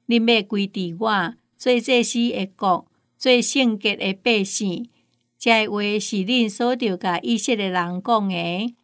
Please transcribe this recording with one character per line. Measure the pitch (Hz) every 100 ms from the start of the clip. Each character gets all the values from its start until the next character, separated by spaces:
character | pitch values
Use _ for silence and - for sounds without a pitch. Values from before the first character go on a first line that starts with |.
| -
恁 | 233 226
要 | 233
归 | 208 208 196
伫 | - 180 165
我， | 220 208 170 233 _ _
做 | - 247
祭 | 233 247
司 | 233 233 240
的 | 208 196 _
国， | 202 175 - _ _ _
做 | - 247
圣 | 233 277 254 214
洁 | 214 202
的 | 196
百 | 190 247 220
姓。” | 196 - 202 175 233 _ _ _ _ _
这 | 240 226 214
话 | 208
是 | 208 208 202 208
恁 | 185 254 226
所 | 208 240 247
着 | 240 180
甲 | 196 175
以 | - 233
色 | - 226
列 | 196
人 | 180 175 180
讲 | 190 226 196
的。 | 180 170 175 226 233